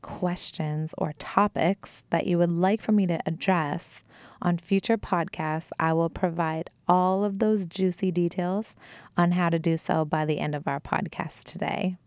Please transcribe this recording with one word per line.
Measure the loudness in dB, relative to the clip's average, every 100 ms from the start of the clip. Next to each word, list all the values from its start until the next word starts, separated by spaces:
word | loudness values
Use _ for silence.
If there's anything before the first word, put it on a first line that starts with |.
questions | -12 -4 -4 -4 -8 -6 -4 -4 -4 -4
or | -6 -6
topics | -2 2 2 2 0 0 -4 -8 -4
that | -2 2
you | 4
would | 4
like | 4 2 2
for | 2
me | 2 4
to | 0 -2
address | -2 2 2 2 -2 -4 -8 _ -20 -20 -4
on | -2 -2
future | 0 0 2 -2
podcasts, | 0 -2 -2 -4 -2 -2 -4 -2
I | 2
will | 4 2
provide | 0 -2 0 -2 -2 -8 _ 2
all | 4 4 2
of | 0 2
those | 2 2 -2
juicy | 0 0 0 -2
details | 0 0 0 -2 -2 -4 -12 -20 -20 -8 2
on | 2
how | 4 2
to | 2
do | 0 0
so | 0 0
by | 2 0 0
the | -2
end | -2
of | -4 -4
our | -6
podcast | -2 -4 -4 -6 -8 -6 -10
today. | -6 -4 -2 -2 -4